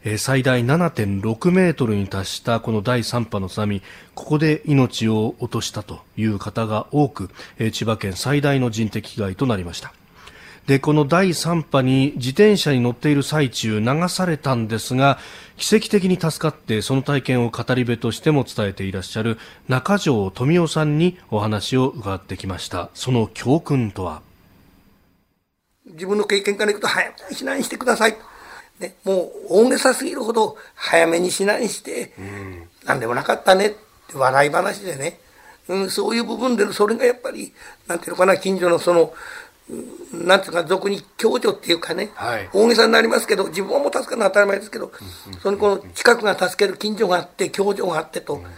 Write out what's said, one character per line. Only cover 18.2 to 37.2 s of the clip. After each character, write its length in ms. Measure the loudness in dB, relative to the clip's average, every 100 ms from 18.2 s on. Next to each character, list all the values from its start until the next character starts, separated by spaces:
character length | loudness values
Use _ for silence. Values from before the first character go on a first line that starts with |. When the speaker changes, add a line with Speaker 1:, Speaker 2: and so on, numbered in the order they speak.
| 2
Speaker 1:
も 120 | 2
伝 260 | 0 -2 -4
え 40 |
て 100 | -4
い 80 | -6
ら 100 | -6
っ 20 |
し 120 | -8 -4
ゃ 60 |
る 160 | -2 -4 -8 -20 -2
中 320 | -2 2 0
条 320 | 2 0 0
富 260 | -2 2 2
夫 80 | 2
さ 180 | 0
ん 140 | 0 2
に 220 | 2 0 -6
お 100 | -2
話 380 | 0 -2 0 0
を 120 | 0
伺 260 | -2 -8 -8
っ 40 |
て 180 | -8 -10
き 100 | -8
ま 100 | -8
し 120 | -8
た。 200 | -8 -10 -10
そ 160 | -2
の 180 | 0 0
教 280 | -4 0 0
訓 320 | 2 -2 -2
と 120 | -4
は？ 200 | -8 -10 -18 _ _ _ _ _ _ _ _ _ _ _ _ _ _ _ -20
Speaker 2:
自 220 | -14 -2
分 100 | 0
の 60 |
経 180 | 2 0
験 160 | 0 0
か 80 | 0
ら 60 |
い 20 |
く 60 | 0
と、 80 | 0
「早 220 | 0 -2
く 240 | -6 -14 -8
避 100 | -6
難 160 | -4
し 60 | -4
て 100 | -2
く 80 | 0
だ 100 | 2
さ 120 | 2
い」 100 | 0 -16 -20 -20 -20 -20 _
ね、 140 | -12 -8 -2
も 260 | 0 -2 -10 2
う 160 | 6 6
大 40 |
げ 80 | 6
さ 160 | 2
す 100 | 0
ぎ 80 | -4
る 120 | -6
ほ 100 | -2
ど 240 | 0 0 -2 -20 -12
早 320 | 2 4 4
め 120 | 2
に 120 | 0
避 140 | 0 0
難 240 | 0 -2
し 120 | -6
て、 300 | -10 -10 -10 -14
Speaker 1:
う 40 |
ん。 420 | -14 -12 -12 -14 -18 _
Speaker 2:
「な 120 | -4 -2
ん 40 |
で 80 | -2
も 80 | -4
な 80 |
か 120 | 0 0
っ 80 |
た 120 | 4 4
ね」 120 | 4
っ 20 |
て 480 | -2 -20 _ _ 0
笑 300 | 2 4 4
い 20 |
話 300 | 2 -2 -4
で 160 | -10 -8
ね、 240 | -8 -10 _ _ -20 -20 -6
う 80 | -4
ん、 80 | -2
そ 200 | -2 0
う 60 | -2
い 40 |
う 40 | -2
部 120 | -2
分 200 | 0 2
で 80 | 0
の、 80 |
そ 120 | 2 0
れ 80 | 4
が 100 | 2
や 80 |
っ 20 |
ぱ 140 | 0